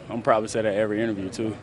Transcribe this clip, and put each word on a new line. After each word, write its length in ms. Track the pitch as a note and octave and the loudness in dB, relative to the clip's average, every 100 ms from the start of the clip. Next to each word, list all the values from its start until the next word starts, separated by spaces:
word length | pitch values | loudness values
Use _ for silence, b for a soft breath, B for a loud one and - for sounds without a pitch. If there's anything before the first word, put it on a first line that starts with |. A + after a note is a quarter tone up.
| - | -8
I'm 100 | A2+ | -2
probably 280 | A2 A2 G#2+ | 4 4 2
say 120 | A#2 | 0
that 140 | A2 | 0
every 260 | G2+ G#2+ G#2+ | 2 2 2
interview 300 | A2+ G2+ F#2+ | 0 -2 -4
too, 260 | - A2 G2 | -4 -4 -4